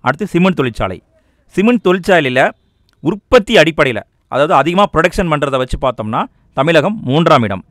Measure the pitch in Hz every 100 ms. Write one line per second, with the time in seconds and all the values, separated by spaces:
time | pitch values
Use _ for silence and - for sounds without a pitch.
0 | 127 147 208 175 190 156 131 110 101 87
1 | _ _ _ _ _ - 214 240 185 185
2 | 175 180 139 127 156 - _ _ _ _
3 | - 214 _ 254 214 214 156 160 143 107
4 | - _ _ 123 151 165 139 180 202 156
5 | 175 - 175 151 143 135 127 - 135 123
6 | 107 123 247 _ _ - 139 165 151 214
7 | - 139 165 147 110 95 -